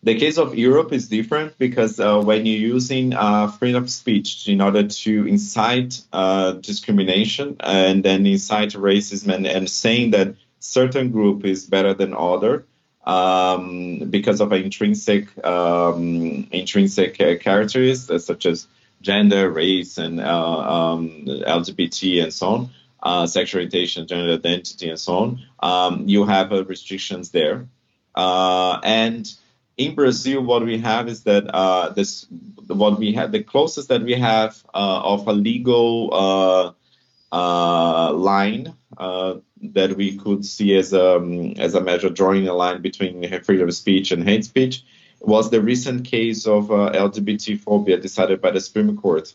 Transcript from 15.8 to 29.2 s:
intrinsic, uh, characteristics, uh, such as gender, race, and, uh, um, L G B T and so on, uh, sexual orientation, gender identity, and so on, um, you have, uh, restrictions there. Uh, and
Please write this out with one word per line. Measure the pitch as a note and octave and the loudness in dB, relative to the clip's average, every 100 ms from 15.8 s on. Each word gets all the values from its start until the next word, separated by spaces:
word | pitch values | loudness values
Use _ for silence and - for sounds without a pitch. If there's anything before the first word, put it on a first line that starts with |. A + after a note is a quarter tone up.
| F2 E2+ E2+ E2+ E2 C#2+ - | 2 0 -2 -2 -4 -6 -8
intrinsic, | F2 F#2+ G#2 G2 G2 F#2 - | -8 -2 2 2 2 -2 2
uh, | E2 E2+ | 2 2
characteristics, | - G2 G#2 B2+ B2+ B2+ - | 2 2 2 2 2 0 -2
uh, | E2+ | -4
such | - E2+ F2+ | -2 -2 -2
as | E2+ - _ _ _ | -2 -6 _ _ _
gender, | - G2+ G#2 G2 F#2+ | -2 4 4 6 2
race, | D#2+ F2 F#2 E2+ - | 2 0 0 -2 -8
and, | E2 E2+ | -8 -6
uh, | D2+ E2+ E2 E2 | -2 0 0 -2
um, | - E2+ E2 E2 E2 D#2+ C#2 C#2 - | -2 0 0 -2 -6 -8 -10 -6 -2
L | E2 | -2
G | F2 | -2
B | F#2+ F2 | -4 -6
T | - F#2 F2 | -4 -2 0
and | D#2+ | -2
so | - F#2 | -2 -2
on, | A2+ B2+ - _ _ | -2 -4 -14 _ _
uh, | - F2+ E2+ | -4 0 0
sexual | F#2 G2+ G2 | -2 -2 -4
orientation, | E2+ F2 F2 F2 E2 | -4 -4 -4 -6 -8
gender | F2 E2+ | -6 -2
identity, | E2 F2 F2 - - E2+ | -2 -2 -4 -6 -12 -10
and | D#2+ | -10
so | - F2+ | -4 -2
on, | A2+ B2 - _ | -2 -4 -14 _
um, | E2 F2+ F2+ F2 - | -2 0 0 -2 2
you | G2+ | 2
have, | G2+ G2 F#2+ | 4 2 2
uh, | G2+ F#2+ | -2 -4
restrictions | F#2 - F#2+ - F#2 F2+ | -10 -12 -12 -10 -10 -4
there. | F2 D2+ D#2 B2+ _ _ _ _ | -2 0 -2 -8 _ _ _ _
Uh, | - F#2 F#2 F#2 F#2 F#2 F2 | -4 0 2 2 2 0 -2
and | - A2+ A2+ A#2 | 0 0 0 -2